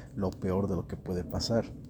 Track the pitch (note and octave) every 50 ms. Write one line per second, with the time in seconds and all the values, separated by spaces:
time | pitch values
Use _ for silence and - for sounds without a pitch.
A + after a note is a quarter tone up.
0 | - - - G#2 G2 F#2 - - - F#2+ F2+ G2 G2+ F#2+ F#2 E2 - - F#2 -
1 | - F2+ F2+ F2+ F2 - F#2 F2+ - - A2+ A2+ - - - - -